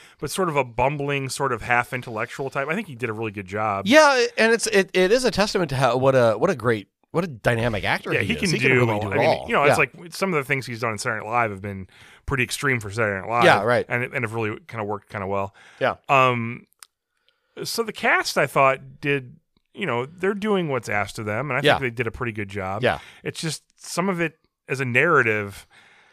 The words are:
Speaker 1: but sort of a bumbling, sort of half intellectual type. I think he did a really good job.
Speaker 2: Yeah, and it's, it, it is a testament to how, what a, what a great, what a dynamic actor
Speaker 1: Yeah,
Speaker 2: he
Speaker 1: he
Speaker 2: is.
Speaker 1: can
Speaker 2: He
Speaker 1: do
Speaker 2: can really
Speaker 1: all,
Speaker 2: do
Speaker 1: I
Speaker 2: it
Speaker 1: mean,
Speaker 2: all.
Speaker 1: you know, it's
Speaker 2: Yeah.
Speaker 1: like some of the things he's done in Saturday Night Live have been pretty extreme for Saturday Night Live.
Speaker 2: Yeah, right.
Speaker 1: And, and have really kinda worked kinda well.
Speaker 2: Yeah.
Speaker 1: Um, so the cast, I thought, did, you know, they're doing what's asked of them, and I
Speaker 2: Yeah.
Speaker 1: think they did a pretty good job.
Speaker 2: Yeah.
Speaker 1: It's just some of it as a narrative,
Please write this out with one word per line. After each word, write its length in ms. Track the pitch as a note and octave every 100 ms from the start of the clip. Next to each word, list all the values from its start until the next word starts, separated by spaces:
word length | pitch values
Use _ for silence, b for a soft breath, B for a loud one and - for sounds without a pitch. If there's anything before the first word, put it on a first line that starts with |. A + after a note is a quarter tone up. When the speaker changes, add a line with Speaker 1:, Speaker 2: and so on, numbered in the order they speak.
| B B
Speaker 1:
but 100 | D3
sort 160 | - F3
of 80 | C#3+
a 80 |
bumbling, 680 | B2+ A#2 C3+ D3 C#3+ C#3 C3
sort 220 | - C3+
of 100 | A2+
half 280 | G#2 A#2+ A#2+
intellectual 580 | B2+ B2+ G#2+ A#2+ - C3+
type. 160 | C#3+ C#3
I 80 | F#3+
think 120 | G3
he 80 | A#2
did 140 | A#2
a 40 |
really 180 | A2 A2
good 160 | G2+ F2+
job. 380 | G#2 G#2+ G2 F#3+
Speaker 2:
Yeah, 380 | D4+ D4 B3+ A#3+ -
and 140 | A3+
it's, 140 | A3+ -
it, 220 | G3 F#3+
it 180 | F#3 F#3
is 140 | B3+ E3+
a 60 |
testament 380 | F#3 G3+ G3+ D#3+
to 40 | C3
how, 220 | B2+ B2+
what 160 | C3+ C3
a, 180 | A#2
what 160 | G#2+ F3
a 40 | C3+
great, 320 | A#2+ A2 - _ _
what 140 | D#3
a 40 | F3+
dynamic 560 | A2 B2 A2+ A#2+ G2+
actor 300 | G2 E3 G3
Speaker 1:
Yeah, 60 | D#3
Speaker 2:
he 80 | G2
Speaker 1:
he 60 |
Speaker 2:
is. 60 | -
Speaker 1:
can 80 | F#3+
Speaker 2:
He 60 | C3
Speaker 1:
do 80 | C3
Speaker 2:
can 100 | B2+
really 140 | A#2
Speaker 1:
all, 80 | G#2
Speaker 2:
do 80 | G#2
Speaker 1:
I 40 | G#2+
Speaker 2:
it 20 |
Speaker 1:
mean, 80 | D3+
Speaker 2:
all. 160 | E2 -
Speaker 1:
you 60 |
know, 100 | G#3
it's 80 | C#3+
Speaker 2:
Yeah. 60 | B2+ C3+ -
Speaker 1:
like 120 | F3
some 200 | - F#3+
of 40 | D3+
the 60 | C3+
things 180 | C3+ B2
he's 140 | A2+
done 100 | A#2
in 60 | G#2
Saturday 240 | B2+ G#2+ G#2
Night 60 |
Live 180 | A#2+ A2+
have 120 | F#2+
been 260 | G2+ F#2+ F#2 B B B -
pretty 160 | C3+
extreme 360 | A#2 - C#3+ A#2+
for 100 | G2+
Saturday 300 | A2 G#2+ G2
Night 80 | F#2
Live. 140 | A#2+ D#3
Speaker 2:
Yeah, 180 | A#2
right. 220 | A2+ A#2 -
Speaker 1:
And, 140 | B2
and 200 | B2+ C#3 A2
have 80 | A#2
really 240 | G#2+ G2 -
kinda 160 | A#2
worked 260 | G#2 G2+ _
kinda 160 | G#2+ F#2+
well. 300 | G2 G2 B B B
Speaker 2:
Yeah. 160 | B2+ - -
Speaker 1:
Um, 580 | C3+ B2+ A#2+ A2+ - _ _ - _ _ _ _ _ _ A3
so 200 | F#3+ A3+
the 100 | A3
cast, 440 | - A#3 F4+ - F#3
I 80 | C#3+
thought, 520 | D3+ C3+ C3+ C3+ -
did, 380 | C#3+ C#3 B2 - _ _ _
you 120 | - F#3
know, 200 | A#2+ C3
they're 280 | F3 F#3+
doing 340 | G3+ G#3+ F#3+ D#3+
what's 220 | B2+ A#2
asked 280 | G#2 F#2+ -
of 80 | G#2+
them, 240 | G#2+ C#3+
and 80 | B2+
I 40 |
Speaker 2:
Yeah. 100 | C#3+ B2+
Speaker 1:
think 20 |
they 120 | B2+ A2+
did 100 | A2+
a 60 |
pretty 220 | - A#2+
good 160 | G#2 G2
job. 340 | G2+ F#2+ G2+
Speaker 2:
Yeah. 160 | A#2+ D2 B B
Speaker 1:
It's 160 | - -
just 240 | E3 - _ _
some 320 | - - F#3+
of 100 | E3+
it 180 | D#3+ _ _ _ -
as 140 | C3+
a 40 | C3
narrative, 800 | A#2+ E3 D3 A2+ G#2+ G2+ - - b b b b